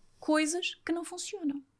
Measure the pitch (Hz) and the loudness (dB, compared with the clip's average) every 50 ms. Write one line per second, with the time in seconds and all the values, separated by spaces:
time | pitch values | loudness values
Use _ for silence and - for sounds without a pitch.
0 | - - _ - - - 302 311 311 294 339 359 349 - - - - - 330 339 | -20 -20 _ -6 2 4 4 6 4 4 0 -2 -2 -4 -6 -6 -2 -2 -2 -2
1 | 320 - 349 349 - - 427 392 339 277 277 285 269 _ _ | -2 -6 -8 -8 -8 -8 -6 -4 -2 -2 -2 -2 -6 _ _